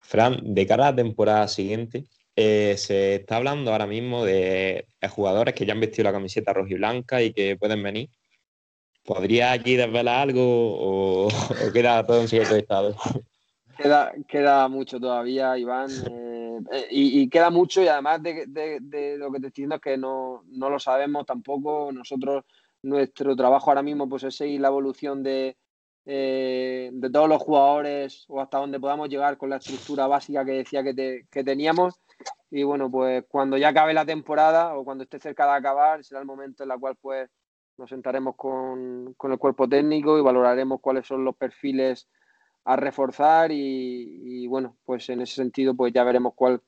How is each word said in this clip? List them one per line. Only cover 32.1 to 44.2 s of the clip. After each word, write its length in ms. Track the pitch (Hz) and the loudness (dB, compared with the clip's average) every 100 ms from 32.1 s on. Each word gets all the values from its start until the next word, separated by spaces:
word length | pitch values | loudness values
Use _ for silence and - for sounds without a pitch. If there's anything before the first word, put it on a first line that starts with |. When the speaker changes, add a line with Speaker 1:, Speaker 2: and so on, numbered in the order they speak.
| _ - - _ | _ -18 -18 _
Speaker 2:
Y 120 | 147 | -4
bueno, 280 | 143 143 131 | -2 -2 -2
pues 340 | 131 131 127 123 | 0 0 -2 -2
cuando 280 | 143 135 135 | -2 0 2
ya 120 | 147 | 4
acabe 260 | 147 156 | 4 4
la 100 | 156 | 2
temporada 720 | 151 156 143 151 156 165 170 147 | 0 -6 -4 2 4 4 2 -4
o 80 | |
cuando 200 | 135 135 | -8 -10
esté 140 | 131 143 | -12 -12
cerca 280 | 156 139 143 | -14 0 2
de 60 | |
acabar, 520 | 143 127 139 151 156 | 2 0 2 2 2
será 160 | 135 135 | -6 -14
el 60 | 139 | -14
momento 360 | 135 139 123 | -14 -16 -12
en 80 | 135 | -10
el 80 | 127 | -8
cual, 180 | 135 127 | -8 -8
pues, 300 | 135 135 127 _ _ _ _ _ | -8 -8 -10 _ _ _ _ _
nos 100 | 123 | -16
sentaremos 480 | 131 127 131 131 127 | -10 -6 -4 -4 -6
con, 800 | 135 131 131 127 127 123 127 127 | -8 -6 -6 -8 -10 -12 -14 -10
con 160 | 135 | -4
el 60 | 131 | 0
cuerpo 280 | 143 135 131 | 0 2 2
técnico 500 | 139 151 156 147 156 | 4 2 2 4 6
y 40 | |
valoraremos 580 | 139 127 123 123 131 131 | 6 6 4 2 0 -2
cuáles 260 | - 131 120 | -2 -2 -2
son 180 | 135 | -4
los 100 | 131 | -4
perfiles 720 | 123 127 _ 143 131 131 123 _ _ _ _ _ _ | -4 -8 _ -4 0 0 -2 _ _ _ _ _ _
a 120 | - 131 | 0 0
reforzar 720 | 139 135 135 123 147 160 165 | 0 -2 -4 2 4 6 4
y, 960 | 151 139 131 127 123 117 82 | 0 -4 -4 -6 -8 -12 -16